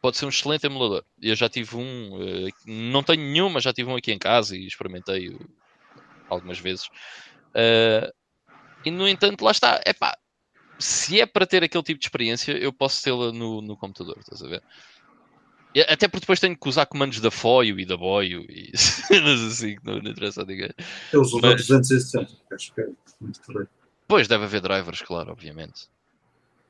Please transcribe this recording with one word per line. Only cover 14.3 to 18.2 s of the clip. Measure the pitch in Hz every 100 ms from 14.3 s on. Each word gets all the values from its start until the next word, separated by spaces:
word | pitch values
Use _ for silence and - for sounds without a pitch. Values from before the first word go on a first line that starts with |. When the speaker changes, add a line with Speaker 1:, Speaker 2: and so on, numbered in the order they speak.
| -
Speaker 1:
a | 65
ver? | 85 - - - _ _ _ _ _ _ _ _
E | 139
até | 160 156 208
porque | 190
depois | - 185
tenho | 185 170
que | 151
usar | 135 143
comandos | 143 139 110
da | 113
Foio | - 117 127 117 95
e | 92
da | 90
Boio | 92 101